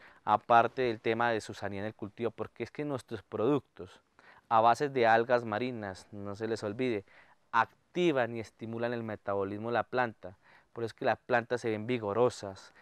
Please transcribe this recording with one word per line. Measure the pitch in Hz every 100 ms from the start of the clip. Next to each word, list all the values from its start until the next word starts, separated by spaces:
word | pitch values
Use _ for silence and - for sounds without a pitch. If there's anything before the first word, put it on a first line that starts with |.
| - -
aparte | 107 104 - 120 117 -
del | 123 110
tema | 117 113 120
de | 110
su | -
sanidad | 104 101 98
en | 107
el |
cultivo, | - 101 - 120
porque | - 104 -
es | 117
que | - 147
nuestros | 135 - 90
productos | - 104 117 147 - - 92 - _ _ - - -
a | 113
base | 117 117 147
de | 135 113
algas | 113 120 123
marinas, | 117 104 127 117 101 92 -
no | 104 101 101
se | 110
les | 110
olvide, | 107 101 131 104 - - - _ _
activan | 117 110 _ _ 180 175 135 117 117
y |
estimulan | 104 - 110 113 117
el | 120
metabolismo | 113 104 - 98 98 104 113
de |
la | 117
planta, | - 123 120 - 90 90 _ - _
por | -
eso | 113
es |
que | -
las | 131 107
plantas | - 120 117 123
se | 117
ven | 107 110
vigorosas, | 123 101 104 123 - 98 98 - -